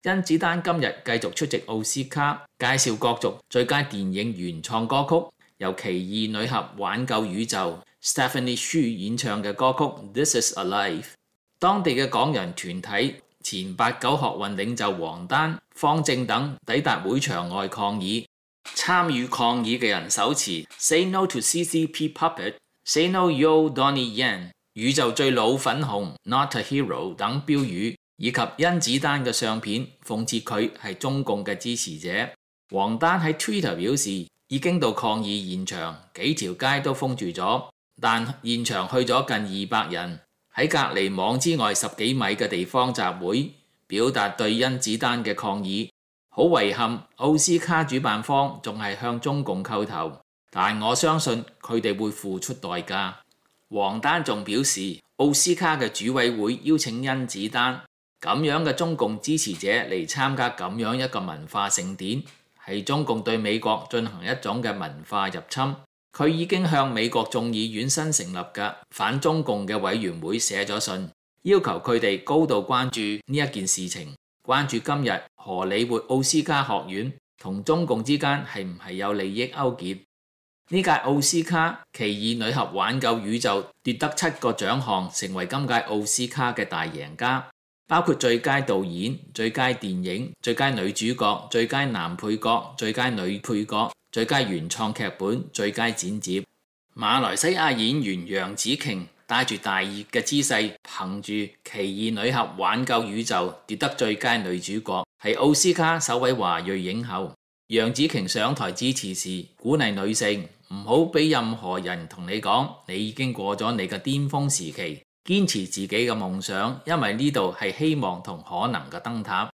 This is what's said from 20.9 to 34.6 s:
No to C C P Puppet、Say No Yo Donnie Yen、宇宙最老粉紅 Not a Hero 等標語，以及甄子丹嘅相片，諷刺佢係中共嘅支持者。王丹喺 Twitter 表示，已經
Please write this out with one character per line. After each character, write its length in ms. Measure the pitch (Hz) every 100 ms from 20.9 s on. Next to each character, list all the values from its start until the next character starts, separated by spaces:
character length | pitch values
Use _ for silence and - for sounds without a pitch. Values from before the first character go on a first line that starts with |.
| 160
No 220 | 185 190 185
to 140 | 123
C 220 | - 170
C 240 | 165 165 156
P 220 | - 156
Puppet、 460 | - 165 - 90 - _ _
Say 240 | - 151 175
No 220 | 185 180
Yo 400 | 147 156 156 156
Donnie 460 | 143 139 139 120 110
Yen、 340 | 127 98 90 - _
宇 180 | - 117
宙 200 | 139 123
最 180 | 110 135
老 260 | 123 110 135
粉 260 | 127 127
紅 300 | 147 104 95 -
Not 320 | - 127 143 120
a 60 |
Hero 520 | - 139 120 67 92
等 280 | 82 104 135 143
標 120 | 143
語， 380 | 131 90 113 98 _ _
以 160 | 113
及 80 | 127 113 -
甄 220 | 170 175
子 180 | 117 131
丹 260 | 151 143
嘅 80 | 123
相 280 | 113 113 110
片， 260 | 110 110 131 _ -
諷 200 | 110 113
刺 140 | 117
佢 300 | - 107 113
係 220 | - 107
中 280 | 92 135 139
共 220 | 131 101
嘅 120 | 98 98
支 200 | 120 117
持 220 | - 78
者。 300 | 85 98 120 - _ _ _
王 280 | 98 101 113
丹 220 | 165 180
喺 120 | 160
Twitter 420 | 156 - 208 135 82
表 180 | 95
示， 320 | 139 104 98 85 _ _
已 100 |
經 220 | 135